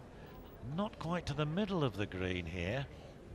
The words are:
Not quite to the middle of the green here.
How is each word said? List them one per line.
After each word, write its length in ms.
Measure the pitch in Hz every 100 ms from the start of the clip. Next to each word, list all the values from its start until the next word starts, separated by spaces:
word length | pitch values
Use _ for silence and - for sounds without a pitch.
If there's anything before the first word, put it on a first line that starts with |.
| - - - - - - 113 156
Not 240 | 214 -
quite 260 | 156 175 151
to 60 |
the 120 | 143 151
middle 400 | 165 214 190 139
of 100 | 98
the 100 | 101
green 400 | 92 92 90 82
here. 400 | 90 87 123 139 - - - -